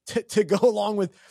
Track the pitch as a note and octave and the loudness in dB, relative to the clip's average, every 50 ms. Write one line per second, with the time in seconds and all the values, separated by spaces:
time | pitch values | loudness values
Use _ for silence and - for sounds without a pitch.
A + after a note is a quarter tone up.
0 | _ - - A#3 A3 - - G#3+ G#3 D#3 G3 G3 B3 B3 G#3+ G#3 G3+ G#3 G#3+ G3+ | _ -8 -6 -6 -6 -2 0 0 0 2 2 2 2 2 2 2 -2 -2 -2 -2
1 | F#3+ - - _ _ _ | -4 -4 -6 _ _ _